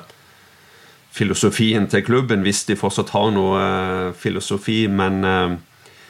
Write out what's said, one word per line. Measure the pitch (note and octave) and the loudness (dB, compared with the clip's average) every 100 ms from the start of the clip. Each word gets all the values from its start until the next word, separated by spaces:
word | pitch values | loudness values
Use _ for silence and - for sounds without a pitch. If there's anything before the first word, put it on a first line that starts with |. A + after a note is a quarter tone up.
| - - - - - - - - - - _ | -6 -20 -20 -20 -20 -20 -20 -20 -20 -20 _
filosofien | - G2+ F#2 G#2 - A2 A2 G2 | -4 -2 2 2 2 2 2 2
til | A#2+ | 0
klubben, | G#2 B2 B2+ G#2 | 2 2 2 0
hvis | G2 G2+ - | 0 -2 -2
de | G2+ | -2
fortsatt | G2 - - | -2 -2 -2
har | G#2 G#2+ | 0 2
noe, | G2 F#2+ F#2+ | 2 2 2
eh, | F#2+ F#2 F#2 F#2 F#2 | 0 0 -2 -2 -4
filosofi. | F2 A2 F#2+ - G2+ - A2 G#2+ | -4 -6 -4 -4 -4 -2 0 0
Men, | G2 F#2+ F#2+ | 2 0 0
eh, | F#2+ F#2 F2+ F2 - - - - | 0 2 0 -4 -10 -20 -20 -20